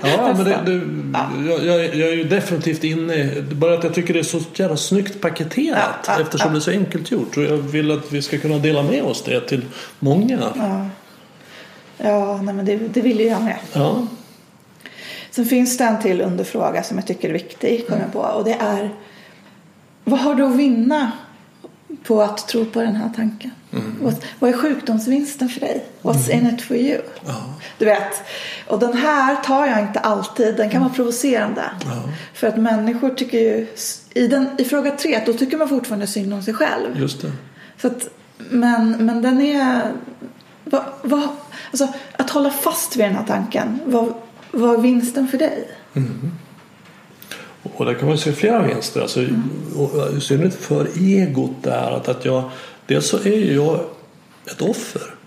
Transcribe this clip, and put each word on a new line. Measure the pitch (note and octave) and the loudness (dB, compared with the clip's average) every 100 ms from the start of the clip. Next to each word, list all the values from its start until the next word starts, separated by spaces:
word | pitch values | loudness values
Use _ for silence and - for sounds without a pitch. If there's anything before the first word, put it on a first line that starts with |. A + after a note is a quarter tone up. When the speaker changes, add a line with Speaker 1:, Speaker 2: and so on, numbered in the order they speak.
Speaker 1:
Ja, | C#3 F3+ B3 | 2 2 4
men | F#3+ | 2
det, | |
Speaker 2:
Nästan. | F#3 G3 E3+ | 2 2 0
Speaker 1:
det, | F3+ D#3 D3+ C#3+ C#3 | 0 -2 -4 -4 -2
Speaker 2:
Ja. | C#3 C#3 D3 | -2 -2 0
Speaker 1:
jag, | E3 E3 | 0 2
jag, | F3 E3 D3 | 2 2 0
jag | D#3+ | 0
är | E3 | 2
ju | |
definitivt | D#3 G3 G3 E3+ E3 D#3 | 2 0 0 -2 0 -2
inne. | D#3+ D#3+ E3 D#3+ C#3 C#3+ | -2 -2 0 0 0 -2
Bara | C#3 D3 E3 E3+ | -6 2 4 4
att | |
jag | E3 | 2
tycker | E3 F3 | 0 0
det | E3+ | 0
är | |
så | D#3+ E3+ D#3+ - | 0 -4 -6 -2
jävla | F#3+ D3+ | 0 0
snyggt | - F#3+ G3+ - | 2 0 0 -2
paketerat, | E3+ D#3+ D#3 - D#4+ A#3 G3+ - - | -4 -2 -4 -2 0 2 0 -2 -2
Speaker 2:
Ja, | G3 | 0
ja, | |
Speaker 1:
eftersom | D#3 - D#3 | 0 0 2
Speaker 2:
ja. | |
Speaker 1:
det | D3+ | 2
är | |
så | D3+ | 0
enkelt | F#3+ F#3 E3+ D3+ | 0 0 -4 -2
gjort. | A3 B2 - | -2 -2 -2
Och | |
jag | C#3+ D3+ | 0 0
vill | C#3 D3+ D3+ | 0 0 0
att | D3+ D3 | 0 -2
vi | C#3+ | -6
ska | C#3+ D3+ | -4 -2
kunna | D3+ D3+ | 0 2
dela | D#3 D3+ | 2 2
med | C#3+ C4 | 2 0
oss | G#3+ A2+ | 0 -4
det | - B2 | -2 -2
till | - C3+ B2 - - - | 0 -4 -4 -12 -18 -2
många. | C3+ D#3 A3+ B3 A#2 - | 2 4 4 0 -2 -2
Speaker 2:
Ja. | G#3 F#3+ G3 F#3+ - - - - - - - - - - | -2 -2 -4 -10 -20 -20 -20 -20 -20 -20 -20 -20 -20 -4
Ja, | G#3+ G#3 G3+ G3+ | 0 2 0 -2
nej, | G3 | -2
men | G3 G3 | -2 0
det, | G#3 | 0
det | A3+ B3 | 0 0
vill | A#3 G#3+ | 2 2
ju | A3+ | 2
jag | G#3 | 2
med. | A3+ - - | 0 -2 -4
Speaker 1:
Ja. | D3+ D3 A#3 A#3 - - - - - _ - - - - - - | 0 2 2 -2 -8 -20 -20 -20 -20 _ -20 -20 -18 -16 -16 -10
Speaker 2:
Sen | - A#3 | -4 2
finns | B3+ B3+ - | 4 4 2
det | |
en | A#3+ A3 | 2 2
till | G3+ F3+ | 2 2
underfråga | F#3+ F3+ F#3+ A3+ E3 F3 | 0 0 -2 0 0 0
som | - F#3+ | -2 -6
jag | G3 | -4
tycker | - - | -4 -2
är | |
viktig, | D#3+ - - - A#3 A#3 | -2 -6 -4 0 0 0
kommer | - | -2
jag | - | -2
på. | G#3+ | -2
Och | - G#3+ | -2 0
det | G#3+ A#3 | 0 0
är, | G#3+ G3+ G#3 - - - - - - - - - - _ | 0 -2 -4 -8 -18 -20 -20 -20 -20 -20 -20 -20 -20 _
vad | - C4 | 0 2
har | C4+ C4+ | 2 4
du | |
att | C4+ B3+ | 4 4
vinna | C#4+ A#3 A#3 D4+ B3 - - - - _ - - _ D4+ | 4 4 4 4 0 -4 -16 -20 -20 _ -20 -20 _ -16
på | - A3 | 0 4
att | G#3 G#3 - | 4 0 -2
tro | A#3+ A3 | -2 0
på | A#3 | 0
den | A3+ G#3+ | 0 0
här | A3+ A3+ | -2 0
tanken? | A3 G#3+ B3+ - - | -2 -2 -14 -16 -10
Speaker 1:
Mm. | - G#3+ A3 | -8 -6 -2
Speaker 2:
Vad, | C4+ - - - | -2 -2 -6 0
vad | B3 | 2
är | B3 | 2
sjukdomsvinsten | D#4+ C#4 - A3 A3 C#4 C#4+ - B3+ | 2 0 0 0 2 0 0 -2 -4
för | - | -2
dig? | D4+ C4+ - - | -4 -4 -6 -6
What's | - C#3+ B2 | 0 2 2
Speaker 1:
Mm. | A#3+ A#3+ | 4 4
Speaker 2:
in | A#3 | 2
it | |
for | - A#3+ | -2 0
you? | C4+ D4+ - - D#3 | 2 0 -4 -12 -10
Speaker 1:
Ja. | A#2+ B2+ D3 - - | -10 -10 -12 -16 0
Speaker 2:
Du | G#3+ | 4
vet, | G#3 G#3 - - - - - - | 4 2 -8 -10 -12 -10 -12 -4
och | G#3 | 0
den | A#3+ A#3+ | 2 2
här | D4+ D4 C4 C#4+ | 2 4 4 2
tar | C4+ C4+ C#4+ | 2 2 4
jag | A3 | 2
inte | G3+ - | 0 0
alltid. | - G3+ F#3+ - B3 A3 | 0 0 -2 2 2 4
Den | G#3+ | 2
kan | B3 | 2
vara | C4 | 2
provocerande. | B3+ A#3+ A#3 C#4+ A#3 G#3 G#3 - - D3 | 2 -2 0 2 2 0 -2 -6 -6 -6
Speaker 1:
Ja. | B2 B2 D#3 - | -6 -6 -8 -12
Speaker 2:
För | - A3+ | -2 0
att | A3+ | 2
människor | A3+ A3 G#3+ A#3+ C4+ | 2 2 2 0 -2
tycker | C4 B3 A#3 | -2 -2 2
ju... | A3+ A3 A3 - - - - | 2 2 -4 -8 -10 -10 -6
i, | B3 A#3+ | 0 2
den, | C#4 C4 - | 2 0 0
i | |
fråga | A#3+ C#4+ C#4 | 0 2 0
tre, | C#4+ E4 A#3 A3 | -2 -2 0 0
då | |
tycker | A#3 C4 D#4 | 0 0 0
man | D4+ | 0
fortfarande | C4+ B3 G#3+ G3+ | 0 -2 -4 -4
synd | G#3+ G3 | -4 -4
om | G3+ | -4
sig | G3 | -4
själv. | A3 D4+ - - - | 0 0 0 -4 -2
Speaker 1:
Just | C3+ - | -4 -4
det. | D#3+ C3+ - - - - | -8 -8 -14 -20 -20 -4
Speaker 2:
Så | B3+ | -2
att, | A#3+ - - - - A3+ | -2 -10 -14 -20 -18 -2
men, | B3 A#3+ A#3 A3 | 2 4 4 2
men | A3+ A3 A#3 | 4 2 2
den | A#3+ C4 | 2 4
är, | C#4+ C#4+ B3+ A#3+ G#3+ - - - - - - - | 4 2 2 0 -2 -6 -12 -16 -18 -20 -20 -18
vad, | - C#4 - - | -2 -2 -2 -8
vad, | C4 C#4+ C#4+ - - - - | 0 0 0 -6 -14 -16 -10
alltså, | B3+ C4+ C4 - - | -2 -2 -2 -14 -4
att | C4 | -2
hålla | D4 C#4 | 2 2
fast | C#4 - E4 - B3 | 2 -2 -2 -4 0
vid | G#3 | 2
den | G3 | 0
här | A3 | 0
tanken, | G3 - G#3+ - A#3+ D#4 | -2 0 -2 -2 -2 0
vad, | A#3+ A3+ A3+ - - - | 2 2 -2 -12 -20 -6
vad | C#4 A#3+ | 2 4
är | A#3 | 6
vinsten | B3 B3 A#3 C#4 C4 | 6 4 2 0 0
för | C4 | 2
dig? | - - - - - | 0 0 -8 -14 -8
Speaker 1:
Mm. | C#3+ B2 G#2+ C#3+ F3 - - - - - - - - - - - - - - | -2 -2 -2 -6 -8 -14 -20 -20 -20 -20 -20 -20 -20 -18 -18 -18 -16 -16 -4
Och | A#2+ | -2
där | |
kan | A#2+ C#3 | 0 2
man | D3+ | 2
ju | |
se | D#3 | 0
flera | C#3+ G#3 A#3 D3 | 0 2 4 2
vinster. | - - - | 0 -4 -4
Alltså, | - B2 | -2 0
Speaker 2:
Mm. | B2+ - - - - D3 | 0 0 -2 -6 -8 -2
Speaker 1:
och, | C#3+ D3+ | -2 0
och | C3+ C#3+ | -2 -2
i | |
synnerhet | - C#3 F3+ F#3 | 0 2 2 0
för | - D3 D3 E3 | -2 0 0 2
egot | F#3+ G3 F3+ C3 B2+ C3 | 4 4 4 0 -2 -2
där. | - B2 B2 | -2 0 0
Att, | B2 B2 | -2 -2
att | B2+ - | -2 0
jag, | C3 B2+ - - - - | 0 -2 -10 -16 -20 -2
dels | D3 D3+ | 0 2
så | G#3+ | 0
är | G3+ G#3+ | 2 2
ju | F#3+ C#3 | 4 4
jag | D3 D#3+ - - - - - - - | 2 0 -4 -10 -20 -20 -20 -20 -18
ett | - | -4
offer. | F3+ A3+ - - - - | -2 -2 -6 -8 -10 -18